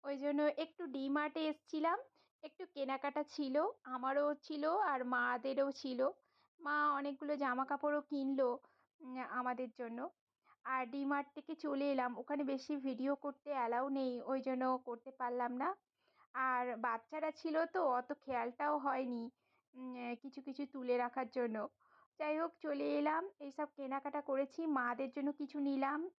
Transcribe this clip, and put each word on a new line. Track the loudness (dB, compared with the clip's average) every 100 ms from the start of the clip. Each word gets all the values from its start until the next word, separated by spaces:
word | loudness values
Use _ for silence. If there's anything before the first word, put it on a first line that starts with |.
| -4
ওই | 0
জন্য | 2 4 4 2
একটু | -4 -6 -6
ডি | -2 0 2
মার্টে | 2 0 -2
এসছিলাম, | -2 _ 0 2 0 -4 _ _ _
একটু | -18 _ -12
কেনাকাটা | -4 -2 0 0 -2 -4
ছিল, | -2 2 2 2 -2 -8
আমারও | -2 2 4 2 0 -4
ছিল | -2 2 4 2
আর | 2 2
মাদেরও | 2 2 0 0 2 2 0
ছিল। | -4 2 0 0 _ _ _ _
মা | 0 4 4 2
অনেকগুলো | -2 -4 -2 0
জামা | 2 2 0
কাপড়ও | 2 2 2 0
কিনলো, | -2 2 4 4 2 -6 _ _ _
উম, | -12 -8 -6 -2
আমাদের | -2 -2 -6 -6
জন্য। | -8 -6 -8 _ _ _ _ _
আর | -4 -2 -2
ডি | -2 0
মার্ট | 0 -2 -10
থেকে | -10 -6
চলে | -2 0 2
এলাম, | 2 0 -4
ওখানে | -4 -2 0
বেশি | -2 -2 -2
ভিডিও | -2 0 0 0
করতে | -2 -8 -4 0
অ্যালাউ | 2 2 2
নেই, | 0 0 -2 -2
ওই | -2 0
জন্য | 0 2 0 -2
করতে | -10 -10 -6
পারলাম | -2 0 -2 0
না। | -2 -2 _ _ _ _ _
আর | 0 2 2 0 0
বাচ্চারা | 0 -2 -4 -4 -4 -2
ছিল | 0 2 2
তো, | 2 4 2
অত | 0 -8
খেয়ালটাও | -2 -2 -2 0 2 2
হয়নি, | 2 0 0 -4 -6 _ _ _ _
উম, | -14 -10 -8 -6 -8
কিছু | -10 -12 -10
কিছু | -6 -6
তুলে | -6 0 2
রাখার | 2 -2 -4 -2
জন্য। | -2 -2 -6 _ _ -20 _ -6
যাই | -2 0
হোক, | 0 -4
চলে | -4 0 2 2
এলাম, | 2 0 -2 -8 -10
এইসব | -4 -6 -6
কেনাকাটা | -4 -4 -2 -4 0
করেছি, | 0 0 0 0 2
মাদের | 2 0 -2 0
জন্য | -2 -2
কিছু | -6 0
নিলাম | 2 2 2 0 -4